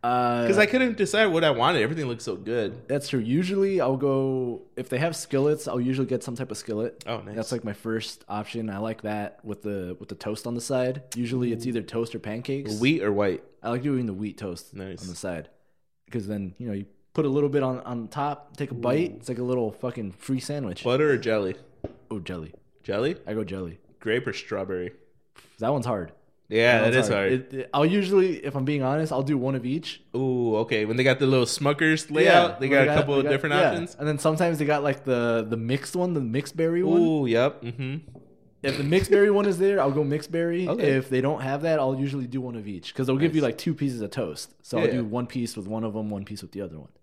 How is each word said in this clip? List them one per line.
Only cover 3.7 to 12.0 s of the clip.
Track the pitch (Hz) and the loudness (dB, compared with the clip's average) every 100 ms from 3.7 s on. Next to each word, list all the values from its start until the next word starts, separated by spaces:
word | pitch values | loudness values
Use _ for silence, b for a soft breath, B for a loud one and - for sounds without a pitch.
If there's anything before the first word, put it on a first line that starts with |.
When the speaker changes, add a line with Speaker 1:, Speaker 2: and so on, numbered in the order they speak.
| 190 | 2
Speaker 1:
I'll | 131 135 | 2 2
go, | 139 135 135 131 123 117 - - | 2 2 0 -2 -4 -6 -12 -12
if | 127 | -4
they | 127 | -2
have | 165 165 | -2 -4
skillets, | - 135 143 151 - | -2 0 2 0 -2
I'll | 123 | -2
usually | 123 131 127 | -2 -2 -2
get | 123 | -2
some | - 120 | -4 -8
type | 131 | -8
of | 104 | -10
skillet. | - 107 117 - - | -6 -4 -4 -6 -8
Speaker 2:
Oh, | 113 | -8
nice. | 98 107 | -8 -8
Speaker 1:
That's, | 110 | -6
like, | 123 | -6
my | 110 | -6
first | 101 113 113 107 - - | -8 -4 -4 -4 -14 -10
option. | 104 104 117 110 | -8 -6 -8 -6
I | 98 | -6
like | 110 110 | -6 -6
that | 107 107 104 - | -6 -4 -6 -10
with | 110 101 | -12 -8
the, | 104 101 90 90 | -6 -6 -6 -10
with | 101 | -12
the | 101 | -10
toast | - 107 120 | -8 -8 -6
on | |
the | 120 | -8
side. | - 131 127 135 - 117 | -4 -2 -2 -4 -10 -6
Usually | 120 127 123 | -4 -2 -2
it's | 113 120 | -2 -2
either | 117 | -4
toast | 98 117 | -4 -4